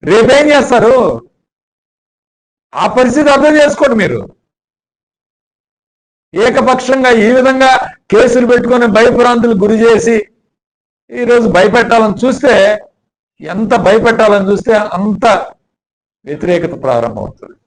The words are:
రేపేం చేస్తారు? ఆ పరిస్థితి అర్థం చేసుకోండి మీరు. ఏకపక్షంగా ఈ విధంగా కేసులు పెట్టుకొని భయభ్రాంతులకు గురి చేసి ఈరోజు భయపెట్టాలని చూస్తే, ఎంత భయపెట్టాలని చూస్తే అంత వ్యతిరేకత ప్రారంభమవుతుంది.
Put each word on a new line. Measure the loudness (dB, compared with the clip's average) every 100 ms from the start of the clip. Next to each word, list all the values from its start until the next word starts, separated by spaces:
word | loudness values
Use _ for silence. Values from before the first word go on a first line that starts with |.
| 2
రేపేం | 2 4 4 4
చేస్తారు? | 0 2 0 2 2 0 -4 -12 _ _ _ _ _ _ _ _ _ _ _ _ _ _
ఆ | -4 -2 0
పరిస్థితి | 0 2 2
అర్థం | 2 2 2
చేసుకోండి | 0 0 -2 0
మీరు. | -2 -6 -10 _ _ _ _ _ _ _ _ _ _ _ _ _ _ _ _ _ _ _ _ -4
ఏకపక్షంగా | -2 0 -2 -2 -2 -2 2 2
ఈ | 2 2
విధంగా | 0 2 2 0 -2 -14 _
కేసులు | 0 2 0 2
పెట్టుకొని | 0 0 0 2
భయభ్రాంతులకు | 2 2 2 0 0 0 0
గురి | 0 2
చేసి | 2 2 0 -2 -4 _ _ _ _ _ _ _ _
ఈరోజు | -8 0 0 2 0
భయపెట్టాలని | 2 0 0 0 0 -2
చూస్తే, | -2 0 0 2 2 -2 -8 _ _ _ _ _
ఎంత | -12 -8 -2 0 2
భయపెట్టాలని | 2 0 0 0 0 0
చూస్తే | -4 0 -2 -2 -6
అంత | -4 -2 0 -2 -4 -18 _ _ _ _ _ _
వ్యతిరేకత | -14 -10 -4 -4 -4 -8
ప్రారంభమవుతుంది. | -4 -4 -4 -8 -14 -16 -20 -20